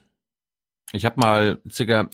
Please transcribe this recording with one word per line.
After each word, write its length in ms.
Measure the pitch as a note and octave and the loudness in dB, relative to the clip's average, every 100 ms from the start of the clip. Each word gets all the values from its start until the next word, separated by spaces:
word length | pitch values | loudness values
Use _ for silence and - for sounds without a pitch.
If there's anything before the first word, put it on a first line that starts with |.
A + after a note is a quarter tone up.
| _ _ _ _ _ _ _ _ - | _ _ _ _ _ _ _ _ -12
Ich 120 | G2+ | -4
hab 120 | A2+ A#2+ | -4 0
mal 420 | A2+ G#2+ G#2 - - | 2 2 2 -2 -8
circa 400 | - A2+ A2 G2+ | -6 0 0 0